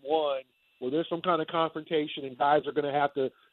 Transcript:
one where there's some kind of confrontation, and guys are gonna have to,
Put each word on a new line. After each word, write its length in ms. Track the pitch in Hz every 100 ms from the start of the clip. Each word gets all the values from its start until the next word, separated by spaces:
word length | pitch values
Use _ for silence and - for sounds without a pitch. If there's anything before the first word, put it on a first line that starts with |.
one 400 | 139 160 147 135 131 _ _ -
where 120 | 127
there's 180 | 151 165
some 140 | 170
kind 200 | 180 165
of 60 | 156
confrontation, 760 | 170 160 160 156 160 151 -
and 140 | 135 127
guys 240 | 143 151 135
are 60 |
gonna 200 | 135 143
have 200 | 143 143
to, 160 | 143 131 - _